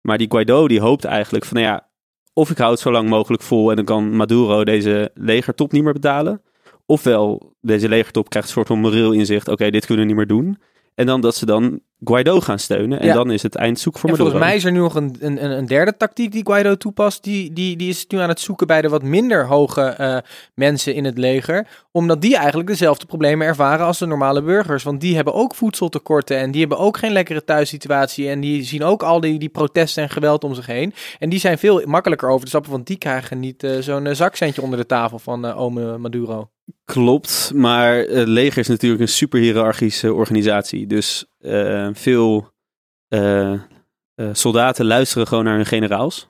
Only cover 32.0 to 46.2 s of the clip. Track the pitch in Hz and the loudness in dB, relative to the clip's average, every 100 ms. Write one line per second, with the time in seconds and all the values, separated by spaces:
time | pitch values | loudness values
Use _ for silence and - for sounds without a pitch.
32 | 190 156 131 131 127 151 143 135 120 190 | 0 -2 2 0 0 -4 -4 -10 -8 -8
33 | 151 131 123 127 131 131 139 131 131 139 | -4 -6 -6 -8 -8 -6 -4 -4 -2 -4
34 | 143 143 175 - 160 143 131 123 120 123 | -4 0 -2 0 -4 -4 -6 -4 -2 0
35 | 117 113 - 120 120 117 127 120 117 117 | 0 -6 -10 -8 -6 -4 -4 -4 -6 -8
36 | 120 120 117 110 110 _ - - - - | -8 -6 -6 -8 -12 _ -20 -20 -6 2
37 | 120 143 - - - 143 123 120 120 120 | 4 4 0 -6 -2 2 2 4 4 2
38 | - 127 113 113 139 135 117 113 120 110 | 2 0 2 2 2 0 -2 0 2 2
39 | 117 - 143 127 117 110 110 110 113 - | 0 0 0 2 2 4 0 0 -2 0
40 | 113 92 110 107 107 104 101 98 101 107 | -2 0 0 2 2 0 -2 -8 -4 -2
41 | - - - _ - 107 101 101 101 104 | -2 -6 -10 _ -4 -2 -2 -2 -6 -4
42 | - 123 113 107 104 _ _ _ _ _ | 2 4 4 2 -2 _ _ _ _ _
43 | _ 110 101 101 98 101 101 _ _ _ | _ -2 2 2 0 -4 -8 _ _ _
44 | _ - 110 104 123 117 123 123 113 117 | _ -10 -8 -2 0 2 0 0 2 2
45 | 131 - 113 117 113 107 107 113 107 101 | 2 -2 -2 0 0 0 0 -2 -2 -2
46 | 135 - | -4 -6